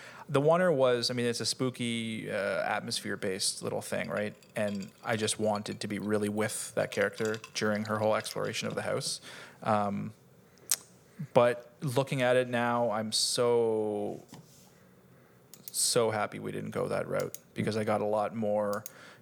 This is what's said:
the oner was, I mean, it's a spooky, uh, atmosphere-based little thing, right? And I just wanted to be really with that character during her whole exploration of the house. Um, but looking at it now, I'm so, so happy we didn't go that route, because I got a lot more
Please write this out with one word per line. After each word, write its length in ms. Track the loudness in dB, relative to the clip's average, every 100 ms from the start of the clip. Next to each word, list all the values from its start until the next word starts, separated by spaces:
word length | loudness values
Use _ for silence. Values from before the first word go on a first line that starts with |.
| -16 -16 -2
the 120 | 2
oner 280 | 4 4 4
was, 400 | 4 4 4 0
I 40 |
mean, 100 | 0
it's 160 | -2 -2
a 60 | -4
spooky, 840 | -2 -2 -2 -2 -2 -4 -6 -4
uh, 40 | -2
atmosphere-based 1300 | 0 0 0 -2 -2 -4 -4 -4 -2 -2 -2 -2
little 180 | -4 -4
thing, 300 | -4 -4 -2
right? 240 | -2 -4 -6 -8 -4
And 320 | -2 -4 -8 -10
I 140 | -4 0
just 240 | 0 0
wanted 400 | 0 0 -2 -6
to 80 | -6
be 100 | -4
really 300 | 0 0 0
with 440 | 0 0 -2 -4
that 160 | -2 -2
character 460 | 0 0 0 -2 -2 -6
during 320 | -2 0 0 0
her 120 | 2
whole 160 | 2
exploration 540 | 2 0 -4 -4 -4 -4
of 60 |
the 80 | -4
house. 400 | -2 -2 -4 -6 -10 -16 -18 -4
Um, 500 | 2 2 2 -2 -6 -10 -20 -20 -20 -20 -4 -4 -4 -20 -20 -12 2
but 380 | 6 6 4 -6 -8
looking 400 | -2 0 0 2
at 160 | 4 4
it 120 | 4
now, 420 | 2 2 2 2
I'm 200 | 0 0
so, 1080 | 0 0 2 4 4 4 2 0 0 -2 -6 -12 -20 -20 -20 -20 -20 -20 -20 -20 -20 -20 -20 -20 -20 -8
so 380 | -2 2 4 4
happy 280 | 2 -2 -4
we 140 | -6
didn't 180 | -6 -4
go 160 | -4 -2
that 200 | -2 0
route, 280 | -2 -2 -6 -10
because 220 | -4 -2 0
I 80 |
got 160 | 0 0
a 60 | 2
lot 280 | 0 0
more 500 | -2 0 2 0 -2 -6 -16 -20 -20